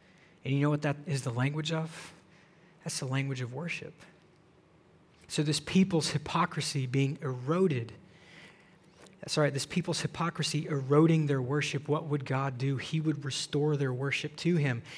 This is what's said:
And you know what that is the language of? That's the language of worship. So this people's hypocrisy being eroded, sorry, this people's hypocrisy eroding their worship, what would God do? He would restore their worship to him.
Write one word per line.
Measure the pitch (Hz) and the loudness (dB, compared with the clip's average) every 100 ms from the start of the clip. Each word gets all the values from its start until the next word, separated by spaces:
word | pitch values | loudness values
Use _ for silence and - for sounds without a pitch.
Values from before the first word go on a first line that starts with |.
| _ - - _ | _ -20 -20 _
And | 127 | -2
you | 139 | 2
know | 147 | 2
what | 147 | 2
that | 147 147 - | 0 -2 -4
is | 135 | -4
the | 123 | -2
language | 117 135 151 156 | 0 0 0 -2
of? | 160 160 - - - - - - - - - | -2 -4 -8 -16 -18 -20 -20 -20 -20 -20 -12
That's | 160 - | -8 -6
the | 131 | -2
language | 135 139 127 | -2 -2 -4
of | 120 | -6
worship. | 131 170 - - - - - - _ _ _ _ - _ - _ _ - | -6 -6 -8 -10 -16 -20 -20 -20 _ _ _ _ -20 _ -20 _ _ -6
So | - | 0
this | 151 147 | 0 0
people's | - 190 196 156 - | 2 4 6 2 0
hypocrisy | 147 - 165 170 151 - 143 127 | -4 -2 -2 0 -2 -4 -2 0
being | 135 139 160 | 2 2 0
eroded, | 143 123 127 175 190 127 110 - - - - - - - - - - - - - - | -6 -6 0 4 4 2 -4 -12 -20 -20 -20 -20 -20 -20 -20 -20 -20 -20 -20 -16 -4
sorry, | 151 143 | 0 2
this | 135 - | 0 -2
people's | 180 170 151 | -2 -2 -2
hypocrisy | - - 165 - 147 147 175 | -4 -2 -4 -2 -2 -2 -2
eroding | 143 131 147 165 160 147 | -2 4 6 8 6 4
their | 135 | 0
worship, | 123 147 143 143 147 | 0 -2 -2 -4 -2
what | 151 160 | -2 0
would | 147 | -4
God | 123 135 135 123 | 0 -2 -2 -2
do? | 139 127 | -2 -2
He | - 156 | -2 -2
would | 156 139 135 | 0 -2 -4
restore | - - 147 151 143 | -6 -2 0 2 2
their | 135 | 0
worship | 123 139 - 151 - | -2 -2 -2 -4 -2
to | 170 170 | 2 4
him. | 143 117 - | 2 0 -6